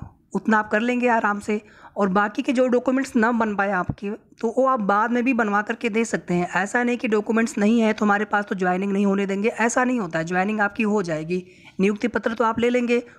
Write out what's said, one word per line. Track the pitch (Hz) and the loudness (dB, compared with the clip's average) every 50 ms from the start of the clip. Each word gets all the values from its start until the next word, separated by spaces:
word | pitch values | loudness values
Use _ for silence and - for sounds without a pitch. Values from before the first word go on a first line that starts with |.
| - - - _ _ _ - | -8 -18 -20 _ _ _ -6
उतना | 196 - - 220 214 | -6 0 2 2 2
आप | 214 214 | 2 2
कर | 226 214 | 0 0
लेंगे | 233 247 247 247 240 247 | 0 0 0 2 2 2
आराम | 226 226 220 208 208 202 | 2 2 2 0 -2 -2
से। | 202 - 214 214 - - - - - - - - | -4 -4 -4 -4 -4 -8 -20 -20 -20 -12 -4 -2
और | 202 196 | 0 2
बाकी | 180 208 202 214 208 - | 2 2 2 0 -2 -4
के | 247 - 254 | -2 0 2
जो | 247 254 254 | 2 2 4
डॉक्यूमेंट्स | 233 240 247 269 262 269 262 - - | 2 2 2 2 0 0 0 0 0
ना | 247 214 233 247 | 2 2 2 2
बन | 220 226 214 208 | 2 0 0 0
पाए | 190 196 202 | -2 -2 0
आपके, | 202 185 - - - - 196 202 214 - _ _ _ - | 0 -2 -2 -2 -4 -6 -6 -8 -8 -10 _ _ _ -4
तो | - 226 220 254 | -4 -2 0 2
वो | 262 262 | 2 2
आप | 262 247 | 2 2
बाद | 202 190 196 208 220 233 | 2 2 2 2 2 2
में | 240 247 233 | 0 0 0
भी | 262 262 | 2 2
बनवा | 226 233 208 202 208 | 2 2 2 2 0
करके | 208 214 226 - - 240 | 0 -2 -4 -4 -4 -2
दे | 202 226 233 | 0 -2 -2
सकते | - - 175 - - 175 | -2 -2 -6 -4 -2 -2
हैं। | 175 175 - - | 0 0 0 -2
ऐसा | 180 190 208 - 240 240 | -4 -2 0 0 0 0
नहीं | 240 247 240 | 0 -2 -2
कि | - 233 | -2 0
डॉक्यूमेंट्स | 214 214 208 - 226 220 226 220 - 220 | 0 0 0 0 0 0 0 0 0 0
नहीं | 202 208 233 233 | 2 2 4 4
है | 220 214 214 | 4 2 2
तो | - 214 | 2 2
हमारे | 202 202 202 214 | 2 2 2 0
पास | 208 - 208 208 | 0 -2 -2 -2
तो | - 226 | -2 -4
ज्वाइनिंग | 180 190 180 180 185 196 202 | -2 0 0 0 0 0 -2
नहीं | 196 196 208 | 0 0 2
होने | 202 196 196 202 | 2 2 0 0
देंगे, | 190 196 196 202 240 | -2 -2 -2 -2 -2
ऐसा | - - - 262 - 269 254 | 0 0 0 0 0 0 0
नहीं | 247 254 240 | 0 0 -2
होता | 202 165 165 160 | -2 -4 -4 -4
है। | 165 | -4
ज्वाइनिंग | 170 180 180 185 208 214 214 | -2 -2 -2 0 0 0 0
आपकी | 202 202 208 - 220 | -2 -2 -2 -2 0
हो | 208 208 214 190 | 0 0 0 0
जाएगी। | 170 160 156 156 160 180 185 180 - - - - - - - | -2 -4 -6 -4 -4 -6 -6 -6 -8 -18 -20 -20 -12 -4 0
नियुक्ति | 190 202 214 208 - 233 | 2 2 2 0 -2 -2
पत्र | - 226 - 240 226 | -2 -2 -4 -4 -2
तो | 220 240 | 0 0
आप | 226 226 226 | 0 0 0
ले | 233 240 | 0 0
लेंगे, | 247 247 240 233 240 240 - - - | 2 0 0 0 0 -2 -2 -4 -14